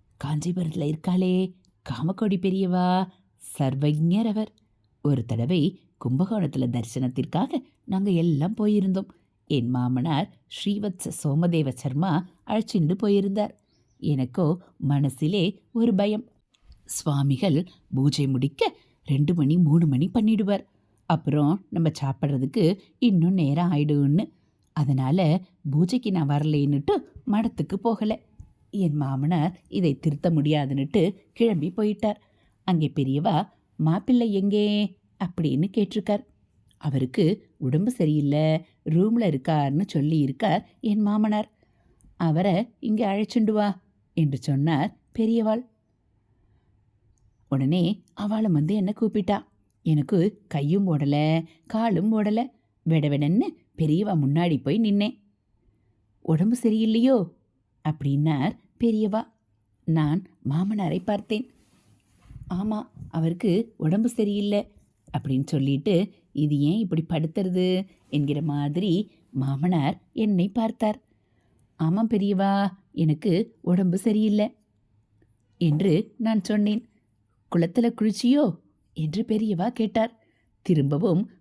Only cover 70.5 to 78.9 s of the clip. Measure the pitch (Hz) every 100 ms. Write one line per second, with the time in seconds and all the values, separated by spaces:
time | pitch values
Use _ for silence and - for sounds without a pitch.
70.5 | 240 220 240 214 208 _ _ _ _ _
71.5 | _ _ - 160 190 226 220 202 190 196
72.5 | 196 196 - _ - 160 147 208 170 233
73.5 | - - 180 185 185 226 214 214 208 214
74.5 | - _ _ _ _ _ _ _ _ _
75.5 | _ 175 147 196 160 - - 220 220 180
76.5 | 208 208 214 - _ _ _ _ _ _
77.5 | 170 170 208 233 233 214 202 240 285 269
78.5 | 160 _ _ _